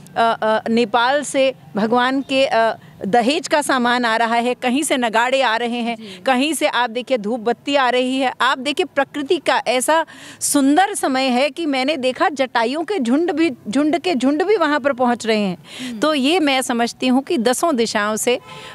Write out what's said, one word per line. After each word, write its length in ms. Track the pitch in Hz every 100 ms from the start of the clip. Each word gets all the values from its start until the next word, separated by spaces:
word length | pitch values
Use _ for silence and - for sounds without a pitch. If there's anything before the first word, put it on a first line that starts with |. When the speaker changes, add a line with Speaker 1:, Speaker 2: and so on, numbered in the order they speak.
| - -
Speaker 1:
अ, 520 | 226 226 220 220 214
नेपाल 540 | 226 233 240 240 285
से 320 | 269 277 262 254 - 208
भगवान 460 | 220 247 247 269
के, 240 | 269 269 269
अ, 320 | 226 226 - - - 196
दहेज 420 | 240 226 330 -
का 140 | 311
सामान 420 | 285 269 240 247
आ 120 | 240 220
रहा 180 | 226
है, 200 | 233 240
कहीं 280 | 240 254 254
से 140 | 320 285
नगाड़े 460 | 240 214 247 269
आ 140 | 247 226
रहे 220 | 240 240
हैं, 180 | 233 220
Speaker 2:
जी। 260 | 220 180 185
Speaker 1:
कहीं 280 | 247 294
से 120 | 294 294
आप 240 | 220 247
देखिए 280 | 226 240 254
धूप 220 | 202 247
बत्ती 360 | 214 233 - 277
आ 140 | 247
रही 280 | 247 254 262
है। 140 | 254 -
आप 180 | 240 277
देखिए, 280 | 254 294 359
प्रकृति 500 | - 269 285 277 339
का 260 | - 247 220
ऐसा 400 | 254 254 320 311 - - -
सुंदर 540 | - 285 269 302 403
समय 280 | 403 339 262
है 280 | 262 240 294
कि 160 | 269 330
मैंने 300 | 269 262 -
देखा, 320 | 254 247 359
जटाइयों 560 | - 254 240 226 294
के 140 | 349 403
झुंड 340 | 233 277 349
भी, 180 | 294 330 240 -
झुंड 300 | 247 302 349
के 160 | 370
झुंड 280 | 294 254 302
भी 140 | 381 427
वहाँ 240 | 311 294
पर 120 | 269
पहुँच 340 | 240 247 240 220
रहे 120 | 220
हैं। 500 | 202 175 - - 254
Speaker 2:
हम्म। 100 | 226
Speaker 1:
तो 160 | 294
ये 260 | 302 254 370
मैं 220 | 294 262
समझती 440 | 254 240 233 - 254
हूँ 160 | 254
कि 160 | 269 339
दसों 380 | 226 254 339 254
दिशाओं 400 | 226 220 208 214
से 240 | - 247 - - -